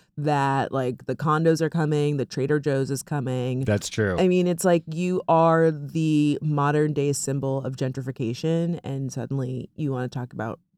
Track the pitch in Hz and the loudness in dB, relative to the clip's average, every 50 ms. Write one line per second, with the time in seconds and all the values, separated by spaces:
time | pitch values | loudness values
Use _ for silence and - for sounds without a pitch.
0 | _ _ _ 147 143 151 147 139 139 139 135 139 113 - 117 135 127 127 123 - | _ _ _ -4 -2 0 2 2 2 2 2 0 0 0 -2 -2 -2 -2 -4 -6
1 | - - 131 - 143 160 151 151 165 165 165 151 160 151 - 170 156 151 151 147 | -6 -8 -6 -2 0 0 0 4 4 4 4 4 0 0 0 0 0 2 2 2
2 | 147 147 147 135 120 - - 143 131 147 151 151 143 151 135 135 135 131 139 135 | 2 0 0 -2 -4 -4 -4 -4 -2 0 0 0 0 0 0 0 0 -2 -4 -6
3 | - - 156 143 123 131 127 127 123 131 127 131 135 107 104 95 - - - 113 | -4 -4 -4 -4 -2 -2 -2 -2 -2 -2 -2 -2 0 0 0 0 0 -2 -2 0
4 | 107 98 90 - 185 185 180 180 175 180 170 165 - 185 175 165 - 160 156 165 | 0 2 2 2 2 4 4 4 2 2 0 2 4 4 4 4 2 -2 -6 -4
5 | 180 180 185 - - - 165 160 165 165 160 165 165 165 156 143 143 135 143 160 | -2 -2 -2 -2 0 2 4 4 6 6 6 6 4 4 2 0 -8 -4 -2 0
6 | 160 156 151 147 151 147 143 - - 151 147 143 143 143 147 151 151 151 143 147 | 2 2 4 4 4 2 2 0 0 0 0 2 2 2 4 4 2 2 2 0
7 | 139 143 139 - - 139 135 143 135 135 135 135 131 131 131 - 139 131 131 139 | 0 0 0 -2 -2 -2 -2 -2 -2 -2 -2 -2 -4 -6 -4 -4 -4 -4 -4 -4
8 | 127 131 127 - 127 110 123 - - 160 165 165 170 170 170 - - - 139 135 | -6 -8 -6 -4 -4 -4 -4 -2 -2 0 0 0 0 -2 -4 -4 -6 -6 -6 -4
9 | 135 123 - 131 117 120 135 139 127 127 131 123 - - _ - 156 139 135 127 | -6 -6 -6 -6 -6 -4 -4 -4 -4 -4 -6 -8 -10 -10 _ -6 -4 -2 -2 -2
10 | 127 127 - 135 123 123 - - 110 113 - - _ _ _ | -4 -4 -6 -8 -8 -8 -8 -8 -6 -6 -8 -10 _ _ _